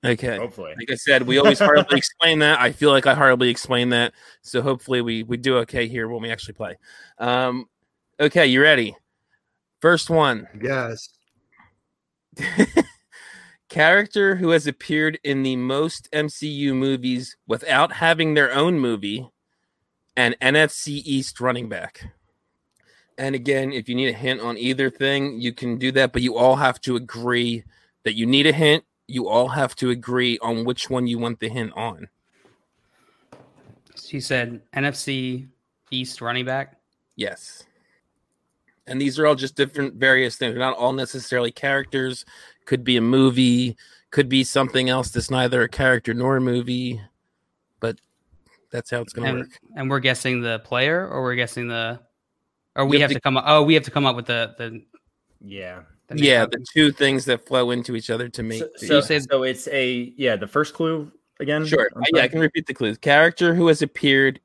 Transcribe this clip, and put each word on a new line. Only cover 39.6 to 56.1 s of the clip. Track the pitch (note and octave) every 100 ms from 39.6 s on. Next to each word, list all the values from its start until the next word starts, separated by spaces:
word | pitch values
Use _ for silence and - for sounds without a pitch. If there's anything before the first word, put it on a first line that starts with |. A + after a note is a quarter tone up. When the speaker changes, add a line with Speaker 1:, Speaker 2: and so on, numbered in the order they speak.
| E3+ - C#3
Speaker 1:
various | A2+ C3 C3 B2 -
things. | B2
They're | A#2+
not | B2+ B2
all | B2
necessarily | C3 B2+ C3+ - B2+ A#2+
characters. | - C#3 C#3 C3+ C3+ C3 - - - - _ -
Could | C3
be | B2 B2
a |
movie. | A#2 C3 C3 B2 B2+ B2 B2 A2+ _ _ _
Could | - C3+
be | C3+
something | B2+ C3+ C3 C3 B2+
else | B2+ B2
that's | A#2+ -
neither | C3 B2 B2+
a | A2+
character | - C3 B2 -
nor | A#2 B2+ C3+
a |
movie. | B2+ B2 B2 B2+ B2+ A2+ G2+ _ _ _ _ _ _ _
But | A2+ - _ _ _ _ _ _ _
that's | B2 -
how | A#2+
it's | A#2
gonna | - B2
Speaker 4:
And, | B2+
Speaker 1:
work. | B2 - _ -
Speaker 4:
and | C3
we're | C#3
guessing | C3 B2 C3 B2+
the | A#2+ A2+
player, | - B2 C3+ E3 F#3+
or | C#3
we're | B2+
guessing | B2 A#2+ - A#2+
the, | A#2 A2+ A#2+ _ _ _ _ _ _ _ -
or | C#3
we | C#3+
Speaker 1:
You |
have | C#3+
Speaker 4:
have | B2+
Speaker 1:
to |
Speaker 4:
to |
come | C#3+ C3
up, | C#3+
oh, | D3+
we | D3+
have | D#3
to | D3+
come | D3 C#3
up |
with | B2 A#2+
the, | A#2 A2+ -
the | A#2 A2+ _ _ _ _ _ _
Speaker 2:
Yeah. | G2+ G2 F2+ F2+ E2+ _
Speaker 4:
the | _